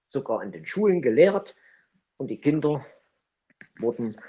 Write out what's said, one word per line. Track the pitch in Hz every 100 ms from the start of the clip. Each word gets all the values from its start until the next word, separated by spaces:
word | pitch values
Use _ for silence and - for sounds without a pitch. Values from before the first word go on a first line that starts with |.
| _
sogar | 139 135 110
in | 98
den | 85 78
Schulen | 190 214 180
gelehrt | - 113 185 196 - - _ _ _ _ _ -
und | 135
die | 110
Kinder | 147 151 147 147 - _ _ _ _ _ _ - - -
wurden | 117 120 117 107